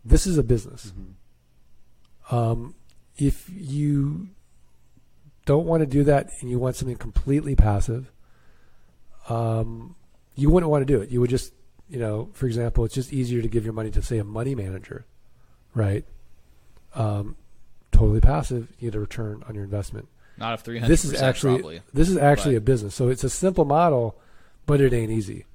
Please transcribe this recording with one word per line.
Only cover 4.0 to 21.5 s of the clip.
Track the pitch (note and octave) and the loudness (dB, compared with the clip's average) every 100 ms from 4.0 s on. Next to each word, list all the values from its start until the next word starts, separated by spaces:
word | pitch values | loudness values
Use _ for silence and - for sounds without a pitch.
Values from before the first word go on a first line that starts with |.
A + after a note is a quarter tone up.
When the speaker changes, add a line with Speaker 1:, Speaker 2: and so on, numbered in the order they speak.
| C#3 D#3 F#3+ - _ - - - _ - _ _ - _ - | -2 -6 -12 -20 _ -20 -20 -20 _ -20 _ _ -20 _ 0
Speaker 1:
don't | C#3+ | 0
wanna | E3+ E3 C#3+ | 2 0 2
do | C3+ | 2
that | C#3+ C#3+ C#3+ - | 4 2 0 -12
and | B2 | -6
you | B2 | -2
want | B2+ | -2
something | B2 B2+ A#2 | -4 -8 -8
completely | A#2 - C3+ C#3+ C#3+ | -2 -2 0 -2 2
passive, | C3+ G#2+ G2+ G#2+ A#2 C3 _ - - - - - - - _ - - - | 4 4 4 0 -4 -10 _ -20 -20 -20 -20 -20 -20 -20 _ -20 -18 -8
um, | A#2 A2+ A2+ A2+ A2+ A2+ - _ _ _ | -4 -2 -2 -4 -8 -16 -20 _ _ _
you | - C#3+ | 0 4
wouldn't | F3 E3 | 4 4
wanna | D3 | 0
do | C3+ C3 | 2 0
it. | G#2 | 0
You | B2 | 0
would | A#2+ | 2
just, | B2 - _ - - - | 0 -4 _ -20 -20 -14
you | C3 | -6
know, | A2 G#2+ A#2 | -4 -4 -8
for | - | -6
example, | C3 A#2 A#2 A2+ | -4 -2 0 0
it's | A2+ | 0
just | C3+ B2 | -4 -6
easier | C#3 A#2+ A#2+ | -4 -2 -2
to | A2+ | -2
give | A#2 | -2
your | A2 | -4
money | A2 A2 | -6 -2
to, | - | -2
say, | - A#2 | -2 -4
a | |
money | G#2 A2 B2+ | -4 -6 -6
manager, | C3 F#2+ F#2+ - - - - - - - - _ | -6 -8 -10 -12 -16 -18 -20 -20 -20 -20 -20 _
right? | A2+ G#2 G2 - - - - - - - - - | -2 -2 -2 -6 -20 -20 -20 -20 -20 -20 -20 -14
Um, | - G#2+ G#2 G2+ - - - - - _ | -4 -4 -4 -6 -12 -18 -20 -20 -20 _
totally | - A2 A2 | 6 6 8
passive, | A2+ D3+ C#3 B2 A#2 - | 6 6 -2 -6 -8 -10
you | A#2+ | -6
get | |
a | G#2 | -6
return | G2+ - A2 G#2 - | -6 -6 -8 -10 -12
on | |
your | G#2+ | -12
investment. | G2 G2+ G2+ G#2+ - _ - - | -6 -6 -6 -10 -14 _ -20 -12
Speaker 3:
Not | A2+ | -8
of | A2+ | -8
Speaker 1:
This | |
is | |
Speaker 3:
three | - A#2 | -8 -2
hundred | A#2 D#3+ | 4 4
percent, | D3 C3+ C3 | 2 0 0
Speaker 1:
actually, | B2 C#3 | 0 0